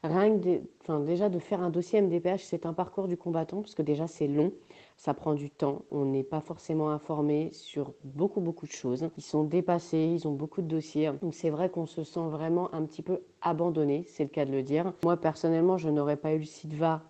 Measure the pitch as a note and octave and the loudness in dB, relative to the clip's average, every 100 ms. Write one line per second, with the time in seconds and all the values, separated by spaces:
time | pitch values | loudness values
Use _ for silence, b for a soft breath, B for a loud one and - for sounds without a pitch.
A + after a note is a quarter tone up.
0 | D#3+ F3 G#3 G#3+ F3+ E3+ - _ - D#3 | 2 4 4 4 4 0 -2 _ -4 -2
1 | D3 F3 G#3 F3+ - F3+ F3+ E3 F3 A3 | 0 2 2 0 -2 -2 0 -2 0 2
2 | G3 E3+ F3 F#3+ - E3+ F3 D#3+ F3+ - | 4 2 0 -2 -2 -4 -4 -2 -2 -2
3 | F#3+ F3 - E3 D#3+ F#3 G#3 - D3 D3 | -2 -2 -2 -2 -2 -6 -8 -4 -2 0
4 | E3 - D3 D3 E3 G3 B B B B | -2 -2 0 2 2 0 B B B B
5 | - C#3 - D3 C#3+ _ D3 C#3 - D3 | -4 -2 0 -2 -4 _ -2 -2 -6 -2
6 | C#3 C3+ C3+ D#3 D3+ D#3+ - D#3 D3+ D3+ | 0 0 -2 -4 -6 -14 -4 0 0 -2
7 | - D3+ D3 D3 D#3+ - - - C#3+ - | -2 0 2 2 0 -6 -10 -6 -6 -8
8 | C#3 C#3 G3 G#3 E3+ E3 D3+ - C3 B2+ | -12 0 0 0 -2 -4 -10 -6 -2 -2
9 | D#3+ D#3 - D3+ D3+ E3+ F3+ F3 E3+ D#3+ | -2 -6 -2 0 2 2 2 0 2 2
10 | D#3+ E3+ E3 C#3+ D3+ - E3 D#3+ D#3 - | 2 2 0 -4 -4 -4 -2 -2 -2 0
11 | D#3 C#3 F3 D3+ E3 D3+ F3+ F3+ D#3+ - | 0 0 -4 -2 -2 0 0 -2 -6 -6
12 | D3+ - E3 D3+ D#3+ E3+ F3+ D#3+ D#3 - | -6 -4 -4 -2 0 0 0 -2 -4 -6
13 | E3+ F#3 - _ F3 D#3+ F3 D#3+ D3 C#3+ | -4 -4 -4 _ -2 2 2 2 2 2
14 | F3 - C#3+ D#3 C#3 C3+ C3+ D3+ F3+ F3 | -2 -4 -4 0 0 0 2 0 0 0
15 | E3+ F3 E3 D#3+ E3 E3 F3 F#3 D#3+ D3+ | 2 4 2 2 2 4 4 4 2 2
16 | C#3+ D3 D#3 D#3 D3+ - D3+ D3+ D#3+ D#3 | 2 0 0 0 -2 -10 -10 0 2 2
17 | D#3 | -4